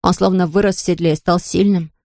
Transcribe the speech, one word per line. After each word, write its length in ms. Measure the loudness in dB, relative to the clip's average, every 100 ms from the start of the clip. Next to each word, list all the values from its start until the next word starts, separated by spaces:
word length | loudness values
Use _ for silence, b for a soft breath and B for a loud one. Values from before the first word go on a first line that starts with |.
Он 100 | -2
словно 320 | 0 0 2 0
вырос 300 | 2 0 -2
в 60 |
седле 320 | -4 -2 0
и 20 | 0
стал 240 | 0 -2
сильным. 540 | 0 0 2 2 -2 _